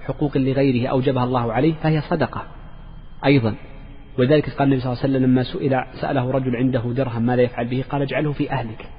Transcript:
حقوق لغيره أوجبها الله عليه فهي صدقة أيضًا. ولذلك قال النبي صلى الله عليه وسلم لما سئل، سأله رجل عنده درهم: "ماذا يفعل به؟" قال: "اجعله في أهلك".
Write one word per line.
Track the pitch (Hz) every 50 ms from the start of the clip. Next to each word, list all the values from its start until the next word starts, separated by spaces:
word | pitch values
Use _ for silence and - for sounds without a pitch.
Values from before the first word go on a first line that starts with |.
| -
حقوق | - - - 151 143 -
لغيره | 143 131 135 131 135 139 139 123 120 120 131
أوجبها | 131 135 127 139 131 127 123
الله | 123 127 127 120 117
عليه | 107 120 143 160 160
فهي | 156 - 156 156 156
صدقة | 147 - 175 160 131 - - - - - - - - - - - - - - - - - - - -
أيضًا. | 139 143 139 113 110 107 - - - - - - - - - - - - -
ولذلك | 123 127 151 151 143 -
قال | - - 143 139
النبي | 135 131
صلى | 120 131
الله | 123 120
عليه | - 135 135
وسلم | 135 131 127
لما | 127 127
سئل، | 127 123 - 131 - 139 131 127 123 123 - -
سأله | - - 147 135 123 127
رجل | 131 135 131 131 123
عنده | 117 131 131 123 117
درهم: | 110 120 120 127 - 117 113 113
"ماذا | 113 123 123 123
يفعل | 123 123 - - 120 120
به؟" | 131 127 135 -
قال: | - 143
"اجعله | 139 135 127 131 151 151
في | 143 - 147 139
أهلك". | - 131 117 113 110 - - - -